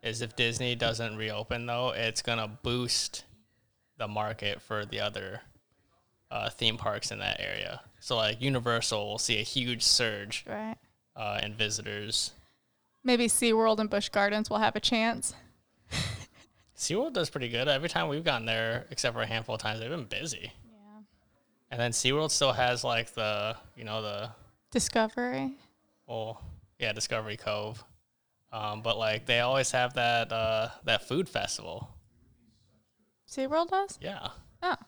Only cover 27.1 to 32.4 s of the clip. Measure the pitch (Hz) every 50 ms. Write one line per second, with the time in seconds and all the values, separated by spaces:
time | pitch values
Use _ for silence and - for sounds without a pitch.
27.1 | 117 113 110 107 104 - - 107 104 107 104 107 110 110 - - - _ _ _
28.1 | _ _ _ _ _ _ _ _ - 110 107 107 104 107 113 117 113 107 113 110
29.1 | 107 107 - 127 120 120 120 123 135 135 131 - - 127 123 123 123 127 120 120
30.1 | 120 117 113 101 113 113 113 110 110 110 110 113 - - - - 117 104 - -
31.1 | 131 156 190 - - 110 101 - - - 101 87 85 - - - - - _ _
32.1 | _ _ _ _ - _